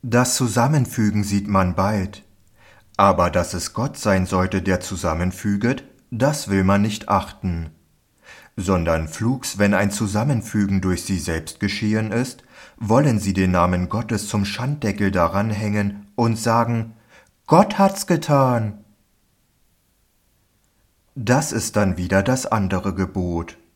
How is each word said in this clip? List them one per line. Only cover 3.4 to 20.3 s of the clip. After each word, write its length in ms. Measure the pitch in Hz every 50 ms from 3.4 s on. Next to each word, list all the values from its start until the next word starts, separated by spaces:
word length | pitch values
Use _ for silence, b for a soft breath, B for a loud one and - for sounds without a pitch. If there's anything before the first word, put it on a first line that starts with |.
| 87 - -
es 220 | 90 - - -
Gott 240 | - 117 135 - -
sein 260 | - 107 98 92 92
sollte, 380 | 92 - 92 92 92 98 95 90
der 180 | 98 95 87
zusammenfüget, 1040 | - - 95 87 - 85 78 82 87 92 90 - - 104 101 101 107 117 139 - - - _ _ _ _
das 380 | - 110 123 143 151 - - -
will 160 | - - 95
man 180 | - 98 101 101
nicht 260 | 110 208 - - -
achten. 640 | 101 95 92 - - - - 95 85 82 82 78 - _ _ _ _ _ _ _ _ B B B B B B B B
Sondern 520 | - 92 90 95 90 82 82 82 80 82 80
flugs, 500 | - - 107 113 131 131 - - - 98
wenn 160 | 101 101 101
ein 160 | 92 101 101
Zusammenfügen 920 | 101 - 117 101 95 107 113 147 143 113 107 - - 110 101 98 98 95
durch 240 | 92 92 92 87 -
sie 140 | - 98 90
selbst 420 | 73 - 82 80 80 - - -
geschehen 500 | - 101 101 - - 104 107 110 110 110
ist, 320 | 104 117 127 127 - - B B B B B B B
wollen 420 | B - 101 110 127 147 147 117 104
sie 140 | 95 98 92
den 200 | 92 92 92 90
Namen 360 | 90 87 87 90 90 90 87
Gottes 400 | - 110 123 - 120 101 - -
zum 160 | - 107 98
Schanddeckel 680 | 101 - - 127 135 147 147 - 107 98 - 104 98
daran 400 | - 92 85 82 95 98 104 113
hängen 580 | 107 101 110 104 101 107 101 101 101 - - - _
und 220 | - 120 113 113 110
sagen, 560 | - 117 113 117 117 113 117 113 113 113 B B B B B B B B B B _
"Gott 320 | - - 170 202 - - -
hat's 280 | 196 196 196 - -
getan." 800 | - 180 160 156 - 147 139 135 131 123 117 110 107 104 - - _ _ _ _ _ _ _ _ _ _ _ _ _ _ _ _ _ _ _ _ _ _ _ _ _ _ _ _ _